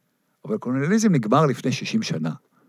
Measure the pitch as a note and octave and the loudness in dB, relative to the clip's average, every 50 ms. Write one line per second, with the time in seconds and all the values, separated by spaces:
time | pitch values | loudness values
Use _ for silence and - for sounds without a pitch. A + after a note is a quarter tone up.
0 | _ _ _ _ _ _ _ _ - - G#2+ G#2+ - A#2+ B2+ C3+ C#3 E3 G#3+ A3+ | _ _ _ _ _ _ _ _ -8 -6 -6 -4 -4 -4 -2 -2 0 0 0 2
1 | G#3+ A3 E3+ C3 G#2+ G#2+ B2 D3 D#3+ C#3 A#2 - - C3 B2 - - - - A2+ | 2 2 2 2 2 4 4 4 4 4 2 0 -2 -4 -4 -4 -4 -2 -2 -2
2 | - - - D#2+ D#2 E2 C#2+ - _ _ _ _ _ | -2 -2 -4 -4 -4 -6 -6 -8 _ _ _ _ _